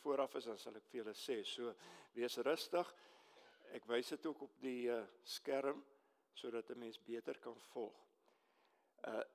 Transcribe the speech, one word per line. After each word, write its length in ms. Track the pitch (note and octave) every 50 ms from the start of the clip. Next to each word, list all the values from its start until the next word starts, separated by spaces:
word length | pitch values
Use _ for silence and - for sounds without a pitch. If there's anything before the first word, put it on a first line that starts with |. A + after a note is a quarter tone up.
| -
vooraf 320 | D3 C#3+ C#3 C3+ B2+ -
is, 100 | C3 A#2
dan 120 | A#2 A2
sal 180 | G2 - A2+ G#2+
ek 100 | A2 - -
vir 120 | - B2 A2
julle 120 | G#2+ G#2
sê. 260 | - - - B2+ A2 F#2+
So, 300 | - - - A#2+ A#2+ G2+ - - - - - - - -
wees 240 | A2+ A#2+ B2 -
rustig. 580 | A#2+ A#2+ C3+ D#3+ D#3+ - - - F3 E3+ - - - - - - - - - - - - - - - - -
Ek 140 | - A#2+ -
wys 240 | A2+ A#2 A#2+ A#2+ -
dit 160 | D3+ D3 -
ook 160 | D#3+ C#3+ -
op 180 | G#2+ G2+ - -
die, 300 | B2+ C3 B2+ B2 A#2+ A#2+
eh, 160 | A#2+ A2+ G#2 F#2+ - - -
skerm, 600 | - - - - C#3+ C3+ C3+ C3+ C#3 D3 C#3+ C#3 - - - _ _ _ _ _ _ _
sodat 360 | - - B2 A#2 A2+ A2 -
'n 100 | B2 A#2+
mens 180 | A#2 A2+ A2 -
beter 400 | - - A#2 A#2 - - C3+ -
kan 200 | - A#2+ A2+ A2 - - -
volg. 340 | B2+ A2+ - - - - _ _ _ _ _ _ _ _ _ _ _ _ _ _ _ _ _ _ -
Uh, 220 | - A#2+ A2 A2+ - -